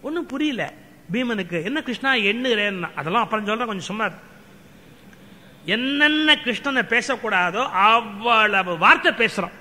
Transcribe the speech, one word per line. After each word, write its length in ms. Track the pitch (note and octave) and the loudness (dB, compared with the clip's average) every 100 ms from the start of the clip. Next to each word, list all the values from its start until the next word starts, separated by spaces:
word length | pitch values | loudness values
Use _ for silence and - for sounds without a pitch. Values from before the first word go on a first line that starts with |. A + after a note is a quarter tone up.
ஒன்னும் 240 | C4+ E4+ D4 | -6 -6 -6
புரியல 460 | C4+ D4+ A#3 D3 - - - - | -4 -4 -4 -8 -10 -20 -20 -6
பீமனுக்கு. 520 | G#3 B3 G#3+ F3 E3+ | -4 -2 -4 -4 -6
"என்ன 180 | F3 D4 | -4 -6
கிருஷ்ணா 300 | C4 A3 C4+ | -6 -4 0
எண்ணுறேன்னா?" 760 | B3+ G3 A3+ B3+ G#3+ G#3 F#3+ E3 | 0 0 0 0 0 0 -2 -6
"அதெல்லாம் 280 | - D3 A3 | -6 -2 0
அப்புறம் 240 | A3 G#3+ G#3 | 0 -2 -2
சொல்றேன், 200 | A3+ A#3+ | -4 -4
கொஞ்சம் 200 | G3 D#3+ | -6 -8
சும்மா 180 | G#3 | -4
இரு." 100 | G#3 - - - - - - - - - - - - - - - | -4 -6 -20 -20 -20 -20 -20 -20 -20 -20 -20 -20 -20 -20 -20 -14
என்னென்ன 720 | D#3+ A3 C4 C#4+ D4 D#4 D#4 D4 | -4 -2 -2 2 2 2 2 2
கிருஷ்ணனை 380 | B3 G#3+ C#4 B3+ | 0 -4 -2 -2
பேசக்கூடாதோ 840 | G#3+ A#3 A#3+ B3 A3 F#3+ F3 G3 C4+ | 0 -2 0 -4 0 2 2 0 -2
அவ்வளவு 1080 | F#3 G#3 A#3 A3 G3+ A#3 A3+ G#3+ G3 F3+ E3+ | 4 4 4 2 -4 2 4 4 2 0 4
வார்த்தை 340 | G3 D#4+ F4 | 6 6 4
பேசுறான் 380 | A#3 A3+ - F3 - | 2 0 0 -6 -10